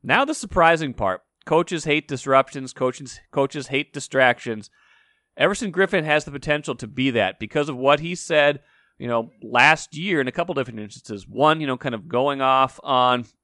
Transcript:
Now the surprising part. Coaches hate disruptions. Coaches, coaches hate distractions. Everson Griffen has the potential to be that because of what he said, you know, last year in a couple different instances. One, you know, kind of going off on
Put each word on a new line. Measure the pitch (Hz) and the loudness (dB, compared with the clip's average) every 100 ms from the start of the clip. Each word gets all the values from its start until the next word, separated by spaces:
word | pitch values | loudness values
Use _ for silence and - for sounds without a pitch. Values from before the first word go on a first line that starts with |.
Now | - 170 277 | 2 0 2
the | 311 | -4
surprising | 208 185 165 165 151 | -4 4 4 4 0
part. | 117 101 92 _ _ - | -4 -4 -4 _ _ 0
Coaches | 160 170 170 156 | 0 0 -6 -2
hate | 151 - | -2 -2
disruptions. | 139 139 135 135 143 131 | -10 2 2 2 -4 -14
Coaches, | - 127 127 135 - _ | -4 -4 -4 -16 -20 _
coaches | - 139 156 131 | -2 -2 -2 -4
hate | 143 147 | -4 -4
distractions. | 147 - 135 127 120 - 110 107 _ _ _ _ _ _ - | -10 -4 2 4 2 -4 -10 -10 _ _ _ _ _ _ -2
Everson | 160 202 214 | 0 0 -6
Griffen | 170 190 190 | -2 0 0
has | 151 151 | 0 0
the | 147 | -2
potential | 143 160 151 151 135 | -12 -4 -4 -4 -8
to | 113 | -8
be | 123 131 | -2 0
that | 117 95 - | 2 0 -2
because | 107 151 147 | -6 -4 -4
of | 127 | 0
what | 135 151 | 2 2
he | 165 175 | 0 -10
said, | - 151 143 143 _ _ _ _ | -2 2 2 0 _ _ _ _
you | 120 | -4
know, | 117 117 _ | -4 -4 _
last | 113 120 139 156 - 151 | -2 4 6 4 -2 -10
year | 185 170 | -4 -2
in | 127 | -2
a | |
couple | 147 175 143 | -4 -4 -4
different | 127 110 | -6 -8
instances. | 107 - - 104 90 | -14 -16 -14 -14 -12
One, | - 151 156 | 2 2 2
you | 147 | -2
know, | 127 | -4
kind | 147 117 | -6 -8
of | 82 | -4
going | 120 139 139 | 0 0 0
off | 131 131 131 - | 2 2 2 -2
on | - 131 127 123 117 _ | -2 2 4 2 -2 _